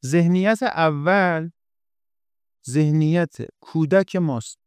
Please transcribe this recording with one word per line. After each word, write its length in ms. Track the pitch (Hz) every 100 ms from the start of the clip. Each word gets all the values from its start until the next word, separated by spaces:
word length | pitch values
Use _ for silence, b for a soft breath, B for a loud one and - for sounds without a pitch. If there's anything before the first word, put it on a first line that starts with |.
| 127
ذهنیت 580 | 160 170 185 196 220
اول 840 | 254 - 160 147 151 202 180 165 165 _ _ _ _ _ _ _ _ _ _ _ -
ذهنیت 680 | 131 151 151 156 170 170 - - _
کودک 560 | - 165 160 190 190 190
ماست. 440 | 165 123 - -